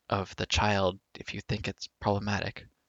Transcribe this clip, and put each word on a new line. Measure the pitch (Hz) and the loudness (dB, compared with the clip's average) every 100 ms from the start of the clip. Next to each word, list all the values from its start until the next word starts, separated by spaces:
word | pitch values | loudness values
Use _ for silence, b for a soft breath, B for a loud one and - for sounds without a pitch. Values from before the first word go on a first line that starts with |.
| - | -2
of | 101 92 - | -2 -2 -4
the | 110 | -2
child | - 104 101 95 98 _ - | 2 4 4 4 2 _ -14
if | - | -10
you | 104 | -8
think | - 104 98 | -6 -4 -4
it's | - - _ | -8 -12 _
problematic," | 107 101 101 101 - - - _ | 2 2 2 -2 -2 -8 -14 _